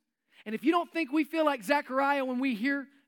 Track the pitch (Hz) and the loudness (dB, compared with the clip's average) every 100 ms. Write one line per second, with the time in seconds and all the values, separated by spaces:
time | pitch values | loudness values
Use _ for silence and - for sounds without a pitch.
0 | _ _ _ _ 214 220 262 349 311 330 | _ _ _ _ -8 -2 2 2 0 -4
1 | 269 302 302 320 311 269 190 285 277 262 | -2 0 0 2 2 0 0 -2 0 0
2 | 277 285 262 247 269 208 262 285 262 _ | 0 0 -2 -2 -2 0 0 -2 -6 _